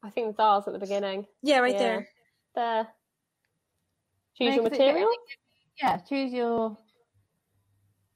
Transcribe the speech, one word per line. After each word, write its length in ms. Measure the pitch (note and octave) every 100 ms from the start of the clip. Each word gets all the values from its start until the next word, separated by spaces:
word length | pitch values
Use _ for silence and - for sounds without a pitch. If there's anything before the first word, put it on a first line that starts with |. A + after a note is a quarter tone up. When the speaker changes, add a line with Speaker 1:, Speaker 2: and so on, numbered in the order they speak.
Speaker 1:
I 60 | G#3+
think 180 | A3 A3+
the 140 | G#3
dial's 240 | G#3+ G3+ G3+
at 60 |
the 60 | F#3+
beginning. 460 | F#3+ G3+ G3 F#3+ G#3 _
Speaker 2:
Yeah, 160 | C4+ C4+
right 140 | B3
Speaker 1:
Yeah. 40 | G3+
Speaker 2:
there. 300 | A#3+ A3 G#3 _ _ _ _ -
Speaker 1:
There. 320 | A#3 A3+ A3 _ _ _ _ _ _ _ _ _ _ _ _ _ _ _
Choose 120 | B3+
Speaker 3:
No, 60 |
Speaker 1:
your 80 | C4+
Speaker 3:
'cause 80 | A3+
it, 60 | C#4
Speaker 1:
material? 320 | C4+ D#4 G#4 A#4+ - - _ _ _ -
Speaker 3:
yeah, 160 | C4+ F#3+
choose 340 | - C#4 C4+
your 440 | B3 A#3 A#3 A3+ G#3 _ _ _ _ _ _ _ _ _ _ _ _ _